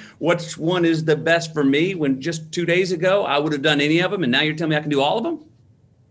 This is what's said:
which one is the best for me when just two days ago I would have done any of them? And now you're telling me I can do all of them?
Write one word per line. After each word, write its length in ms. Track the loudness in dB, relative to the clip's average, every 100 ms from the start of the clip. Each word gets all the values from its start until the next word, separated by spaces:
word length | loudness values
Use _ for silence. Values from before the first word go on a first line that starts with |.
| -18 -4
which 400 | -2 0 -4 -6
one 280 | -2 2 2
is 200 | 2 0
the 100 | 0
best 380 | 2 0 0
for 100 | 0
me 300 | 2 2 0
when 260 | 0 -2 -2
just 320 | -4 -8 -8
two 140 | -4 0
days 260 | 0 0
ago 340 | 0 2 2 2
I 120 | 0
would 160 | 0
have 80 | 0
done 180 | 2 2
any 200 | 2 2
of 100 | 2
them? 140 | 0
And 80 | 0
now 100 | 0
you're 140 | 0 -2
telling 160 | -2
me 40 | -2
I 60 |
can 80 | 0
do 120 | 0
all 180 | 2 0
of 40 |
them? 220 | -2 -6 -12 _ _ _ _ _ _